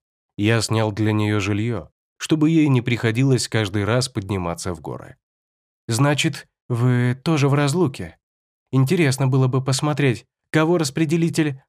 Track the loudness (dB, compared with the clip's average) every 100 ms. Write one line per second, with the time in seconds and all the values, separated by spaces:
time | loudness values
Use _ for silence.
0 | _ _ _ -4 0 0 0 -2 -2 -2
1 | 0 0 0 -2 -2 -2 -4 -6 -10 _
2 | _ -10 -4 0 2 4 4 2 2 0
3 | 0 2 2 2 0 -2 -2 -2 0 -2
4 | -2 -6 -6 -4 -4 -6 -8 -8 -10 -12
5 | -14 -20 _ _ _ _ _ _ -6 0
6 | 0 2 -2 -4 -18 _ -6 0 2 2
7 | 0 -2 0 2 2 2 0 0 -2 -2
8 | -14 -16 _ _ _ _ -2 0 2 2
9 | 2 2 0 2 2 0 -2 -2 -2 0
10 | 0 0 -6 _ -2 0 2 2 0 -2
11 | 0 0 0 0 -2 -4